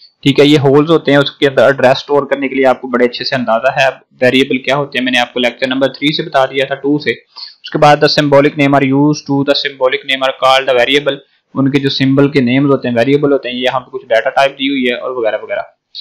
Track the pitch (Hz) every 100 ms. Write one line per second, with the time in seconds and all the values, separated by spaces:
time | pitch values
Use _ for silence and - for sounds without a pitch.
0 | _ _ 143 135 143 151 139 139 151 160
1 | 151 143 139 - 143 131 120 135 123 135
2 | - 143 139 139 135 135 131 123 131 123
3 | 123 - 123 131 120 113 127 139 135 131
4 | _ - 127 131 139 131 127 139 139 127
5 | 127 127 120 123 120 120 131 131 135 127
6 | 143 160 160 147 131 135 135 135 139 147
7 | 127 110 _ - - _ - 156 151 151
8 | 151 - 147 139 147 151 139 139 135 135
9 | 147 151 - 139 139 139 143 139 131 143
10 | 143 135 131 - 131 131 135 123 123 143
11 | 147 139 _ _ _ 123 135 139 139 -
12 | 135 135 139 143 120 131 143 139 127 120
13 | 123 143 147 139 123 123 127 131 131 131
14 | 123 113 123 131 139 143 135 139 123 123
15 | - 127 107 104 107 101 - _ _ -